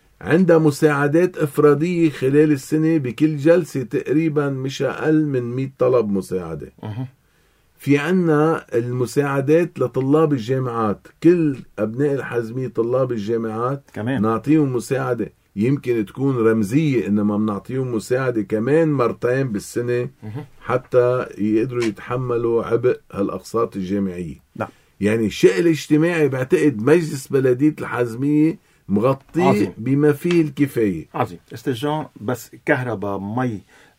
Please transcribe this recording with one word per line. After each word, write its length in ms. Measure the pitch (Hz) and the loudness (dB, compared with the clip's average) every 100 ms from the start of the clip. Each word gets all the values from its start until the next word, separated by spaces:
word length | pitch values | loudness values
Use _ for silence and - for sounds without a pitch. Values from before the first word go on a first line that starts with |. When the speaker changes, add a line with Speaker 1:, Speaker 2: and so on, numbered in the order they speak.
| _ - | _ -10
Speaker 1:
عندها 380 | 92 160 175 165 | 0 2 6 4
مساعدات 800 | 156 139 156 143 143 156 180 - | 4 2 2 2 2 2 0 -2
إفرادية 720 | 151 - 147 143 170 170 165 | -4 4 4 4 0 0 0
خلال 420 | 135 131 143 156 | 0 2 4 4
السنة 460 | 143 - 156 160 165 | 2 0 0 2 0
بكل 380 | 127 110 156 147 | -2 0 0 2
جلسة 460 | 147 180 151 139 | 4 2 2 -6
تقريبا 640 | 110 143 - 147 165 147 143 | -4 -6 -2 0 0 0 -2
مش 340 | 135 131 135 | -4 -8 -4
أقل 440 | 135 - 143 156 151 | -6 -2 0 2 2
من 160 | 131 120 | -2 -4
مية 180 | 123 135 - | -6 -6 0
طلب 300 | 127 127 107 | 2 2 2
مساعدة. 640 | 98 90 92 85 76 - - | -2 -2 -6 -6 -10 -12 -14
Speaker 2:
مهم. 240 | 110 107 131 _ _ _ _ _ _ _ | -10 -10 -10 _ _ _ _ _ _ _
Speaker 1:
في 200 | 135 143 | 0 2
عنا 640 | 151 185 165 147 156 165 - | 2 2 2 2 2 0 -2
المساعدات 1040 | 120 120 123 117 147 143 139 135 160 170 - | -2 -2 -4 -2 -2 -2 -2 2 2 2 -2
لطلاب 540 | 127 131 131 151 160 | -4 -2 2 2 2
الجامعات، 760 | 139 107 131 127 117 107 95 - - | 0 -2 -2 -2 -2 -2 -2 -8 0
كل 340 | 160 180 151 127 - - | 4 4 2 -2 -8 -6
أبناء 360 | 107 117 143 | -4 -2 -2
الحزمية 540 | 139 113 120 113 127 127 | -2 -4 -4 -4 -6 -6
طلاب 440 | 113 117 127 127 | -2 0 0 0
الجامعات 720 | 117 101 117 113 110 123 139 _ | -2 -2 -2 -4 -4 -4 -4 _
Speaker 2:
كمان. 300 | - 123 135 | -8 -4 0
Speaker 1:
نعطيهم 500 | 110 113 135 156 139 | 0 0 2 2 2
مساعدة، 600 | 127 104 131 131 117 92 _ _ 98 | -2 -2 -4 -2 -4 -4 _ _ -2
يمكن 480 | 113 139 123 117 98 | 0 0 0 -2 -2
تكون 280 | - 139 127 | -2 -2 2
رمزية، 720 | 110 110 101 139 156 123 92 | 2 2 2 2 2 0 2
إنما 300 | 104 104 104 | 0 2 0
بنعطيهم 580 | 107 98 - 131 127 | -2 -4 -6 -6 -4
مساعدة 480 | 113 - 127 131 113 | -4 -2 -2 0 -2
كمان 500 | 98 107 120 156 160 | -2 -2 2 2 2
مرتين 600 | 139 117 104 120 131 135 | 2 0 0 -2 0 -2
بالسنة 560 | 101 - 123 120 123 127 - | -4 -6 -6 -2 -2 -4 -10
Speaker 2:
مهم. 220 | 107 120 151 - | -14 -12 -14 -14
Speaker 1:
حتى 680 | - 127 - 127 123 127 - - | -4 -4 2 2 4 2 -4 -4
يقدروا 460 | 104 110 127 123 | 0 0 0 -2
يتحملوا 800 | 113 98 - 127 123 117 117 117 | -2 -4 -8 -6 -2 -2 0 0
عبء 360 | 90 117 123 - - | 0 0 0 -2 -6
هالأقساط 640 | 95 101 92 - 113 113 98 | -6 -4 -6 -6 -4 -2 -4
الجامعية. 600 | 90 101 98 90 85 67 _ - | -4 -2 -2 -4 -8 -10 _ -10
Speaker 2:
نعم. 120 | 107 - _ - | -10 -12 _ -4
Speaker 1:
يعني 260 | 101 113 107 | 0 2 0
الشيء 320 | - 180 185 | 4 2 4
الاجتماعي 720 | 170 151 - 151 165 170 143 | 2 0 2 2 2 2 0
بعتقد 540 | 131 127 175 151 107 | 0 0 2 2 2
مجلس 460 | 117 175 156 143 - | 4 4 2 -8 -2
بلدية 460 | 135 131 123 151 151 | 0 2 2 0 0
الحزمية 800 | - 117 120 113 143 151 156 202 _ _ - | -6 -4 -4 -2 0 2 2 0 _ _ -2
مغطيه 540 | 101 120 135 _ 156 | 0 2 0 _ 0
Speaker 2:
عظيم. 300 | 185 208 - - | 2 2 0 -4
Speaker 1:
بما 340 | 120 139 151 | -2 2 2
فيه 300 | 143 175 175 | 2 2 2
الكفاية. 640 | 156 139 139 - 107 82 73 | 2 0 -2 2 0 -2 -8
Speaker 2:
عظيم. 240 | 156 110 85 - | -6 -6 -8 -18
أستاذ 180 | 113 147 | -10 -6
جان، 340 | 113 147 156 - - | -4 -4 -4 -8 -10
بس 300 | 107 120 - - - | -8 -8 -10 -8 -2
كهرباء، 520 | 139 123 107 101 98 | -2 -2 -6 -6 -6
مي، 420 | 98 117 127 101 - _ _ | -6 -4 -4 -6 -14 _ _